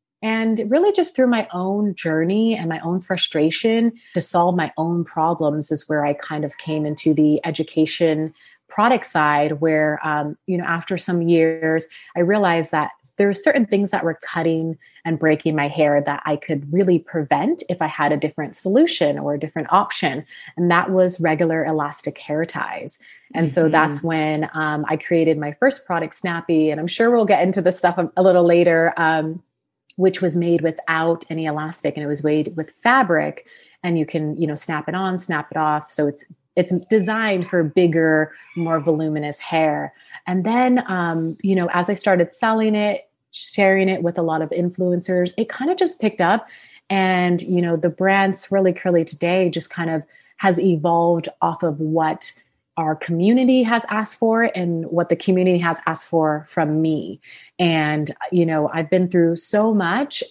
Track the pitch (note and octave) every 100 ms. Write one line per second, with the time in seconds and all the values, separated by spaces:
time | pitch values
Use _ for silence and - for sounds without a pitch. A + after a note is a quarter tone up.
0 | _ _ A3 A3 A3+ A3 G#3+ C#4 G4+ G4+
1 | E4 - B3+ A#3+ - F3 F#3 G3+ G#3 F3+
2 | E3+ D#3+ E3 G#3 A3+ A3+ E3 D#3+ E3 F#3
3 | F3+ F3+ - D#3+ D#3 D#3+ A3+ A3+ A#3 A3+
4 | _ F3+ - F3+ F3 F3+ D#3 - D#3+ F3
5 | E3 - D#3+ E3 D#3 D3+ D3 D3+ - D3+
6 | D3 D3 - D3+ D3 - - D#3 D3+ D3
7 | E3 D3+ D3+ D3+ E3 D3+ D#3+ - D#3 -
8 | E3 D#3 D#3 - _ _ _ - A3 B3
9 | - E3 D3+ D3 D3+ D3 D#3+ D#3 D3+ D3+
10 | D#3 D3+ D3 D3+ - F3+ F3 E3 - F3+
11 | - F3 E3+ E3+ D#3+ D#3+ D#3+ D#3+ D#3+ -
12 | - F3 F3 G#3 F#3+ E3 D#3 D#3+ D3 -
13 | - - G3+ G3 - C4+ G#3+ G3+ G3+ F#3+
14 | E3 D#3 - - E3 D#3+ E3 D#3+ _ _
15 | E3 D#3+ D#3 D3+ E3 D#3 C#3+ D3+ D3+ D3
16 | C#3+ C#3+ D#3 D3 - D3 C#3+ E3+ F#3+ F3
17 | - E3+ D3 C#3+ G3 F3 - F3+ D#3 -
18 | D3 D3 D3 - D3 - F#3+ A3 E4 -
19 | D3+ D3 C#3+ D3 D#3 - D3+ F3+ G#3+ -
20 | E3 C3+ - - - - F3 E3+ - F#3
21 | F#3 F3+ E3 D#3 E3+ D#3+ D#3 D#3 D3 D3+
22 | - - - D3+ E3 - - - - -
23 | - - _ - E3 C3+ D#3+ D#3 D#3 C#3+
24 | E3 D#3+ D#3 D3+ D#3 D#3 D#3 D3+ D3+ D#3
25 | - E3+ E3 D3+ D3 D3 C4+ C4+ - E3+
26 | D#3+ - F3+ E3+ - E3 D#3 D3+ E3+ -
27 | A3+ A#3+ G#3 F3+ F3+ F#3+ F3+ F3+ F3 F3
28 | E3 - F#3+ F3+ E3+ E3+ F3 E3 E3 -
29 | E3 D#3+ D#3 E3+ - _ _ _ _ -
30 | F#3 F#3 F3+ E3 E3+ E3+ D#3+ D#3 - D#3+
31 | E3 E3+ - D#3+ D#3+ D3+ D#3 E3+ - -
32 | D3 D3 D3+ D3+ D3 E3 D#3 _ A#3 C4+
33 | G#3 D#3+ D3+ - - - _ _ F3+ E3+
34 | D3+ E3 D3+ D#3 D#3+ D3 - D3+ D#3 F3+
35 | F#3+ F#3 - D#3 - D#3+ D#3 D3+ - -
36 | D3 C#3+ - - _ - F3+ F3+ F3 A3
37 | F#3 A3 A3 F#3+ F3 F3+ D#3 F#3 F3+ D#3+
38 | D#3+ D#3 D#3 - - F3 E3 D#3+ D3 D#3
39 | D#3+ D3+ D3 C#3+ - D#3+ D#3 D3 D3 -
40 | - - - F#3 F3+ A#3+ B3+ B3 A#3+ F#3
41 | E3+ E3 E3 E3 G3 F#3+ E3+ F3 F3+ G3
42 | - F3+ E3+ - A3+ A3 A3 G#3+ G#3 G3
43 | - _ _ - - - G3 F#3+ F#3+ F#3
44 | E3+ F3 E3 D#3+ D#3 - F3 F3+ F3+ F3
45 | F3 F3+ F3+ - A3 - C#4 F4+ F4 -
46 | G#3+ - E3+ A3 - - - - - G3
47 | F#3+ F#3 F3+ F3 - F3+ F3 E3+ E3+ -
48 | F#3+ G3 G3 F#3+ - G3 F#3 F3+ F#3 F3
49 | E3 - E3+ F#3 F3+ E3 - - E3 D#3+
50 | D3 _ _ - G3 F3 G3 E3 E3 E3+
51 | E3+ E3+ D#3+ - E3+ D#3 E3+ D3 D#3 D#3+
52 | D#3+ D#3+ - - _ _ _ - D#3 D#3
53 | - E3+ F#3+ A#3+ B3+ B3+ A3+ A#3 A3+ G#3+
54 | G#3 - A3+ A3+ A#3 - F3 E3 E3 E3+
55 | F3 F3 - F#3 F#3 F3 E3+ D#3+ - D#3+
56 | - E3 D#3 D3+ D3+ - D3+ D#3 D#3+ D#3
57 | F2 - - - - - F3 D#3+ D3+ D3+
58 | D3+ - - F3+ E3 D#3 D3+ D#3+ D#3 F#3
59 | F3+ F3+ E3+ E3+ - G#3 A3 G#3+ F3 G3+
60 | C#4+ - -